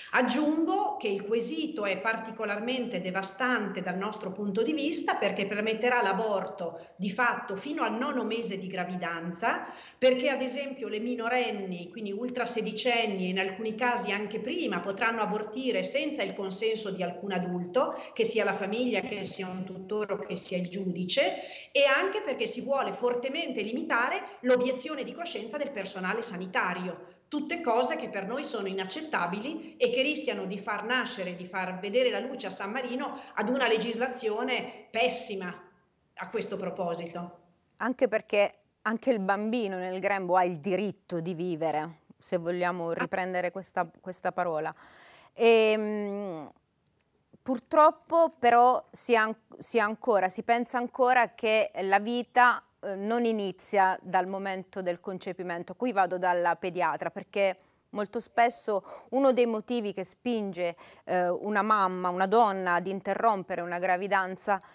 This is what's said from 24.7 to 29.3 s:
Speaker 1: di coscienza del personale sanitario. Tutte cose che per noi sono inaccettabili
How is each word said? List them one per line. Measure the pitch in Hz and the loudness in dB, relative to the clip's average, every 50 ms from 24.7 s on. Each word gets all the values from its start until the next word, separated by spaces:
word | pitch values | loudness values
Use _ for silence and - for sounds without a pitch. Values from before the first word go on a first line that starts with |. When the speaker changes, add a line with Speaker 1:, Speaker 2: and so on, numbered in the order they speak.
| 254 - - 311 311 269 233 | 0 -2 -4 -6 -6 -6 -6
Speaker 1:
di | - - | -8 -8
coscienza | - - - - 208 226 - 285 | -8 -8 -8 -6 -8 -8 -8 -6
del | 294 285 - | -6 -6 -4
personale | - 208 185 185 - 190 185 185 214 240 | -6 -6 -8 -6 -6 -4 -4 -2 -2 -2
sanitario. | - - 202 175 190 185 - 233 208 180 175 180 180 180 165 - - - - _ _ | -2 -4 -6 -6 -8 -2 0 0 0 0 -2 -4 -6 -6 -8 -10 -14 -18 -20 _ _
Tutte | _ 302 294 - - - - | _ -6 -4 -4 -4 -4 -2
cose | - 247 220 240 247 - 214 | 0 2 4 4 2 2 0
che | - 247 | -4 -4
per | 185 - 196 185 | -6 -6 -6 -6
noi | 190 240 285 302 | -4 -6 -6 -4
sono | - - 214 196 | -6 -6 -4 -4
inaccettabili | 190 190 190 185 185 - 311 311 - 214 185 175 170 | -4 -4 -4 -4 -4 -6 -6 -4 -2 -2 0 0 0